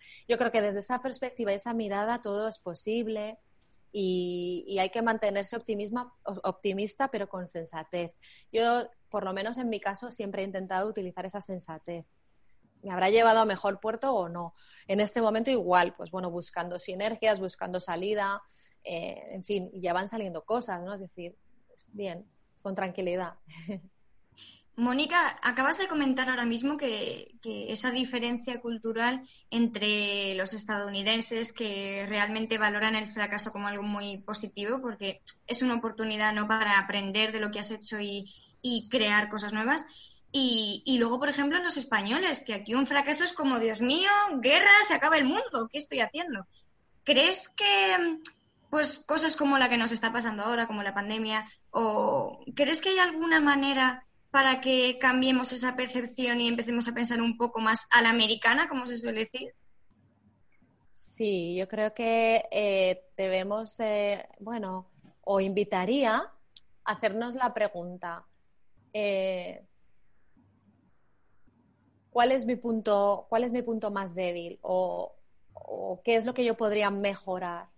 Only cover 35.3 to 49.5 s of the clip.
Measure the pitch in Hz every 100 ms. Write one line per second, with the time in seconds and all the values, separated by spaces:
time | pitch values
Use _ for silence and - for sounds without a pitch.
35.3 | - - 240 254 233 226 214 220 214 214
36.3 | 214 214 220 208 196 196 202 196 208 220
37.3 | 214 208 208 202 214 - 214 202 202 196
38.3 | - _ _ 247 233 220 254 208 208 208
39.3 | 214 208 214 233 311 - - - - -
40.3 | 277 254 226 208 202 - 247 233 254 294
41.3 | 277 285 349 349 294 - 214 202 294 370
42.3 | 269 - 202 208 247 277 285 277 294 349
43.3 | - 269 240 226 214 247 320 392 403 415
44.3 | 277 247 330 392 392 - 320 302 311 262
45.3 | 403 523 247 226 294 - 247 220 302 349
46.3 | 202 285 _ _ _ _ _ - 214 339
47.3 | 381 - - 403 392 392 370 339 320 -
48.3 | - _ _ _ 302 294 - - 311 311
49.3 | - 285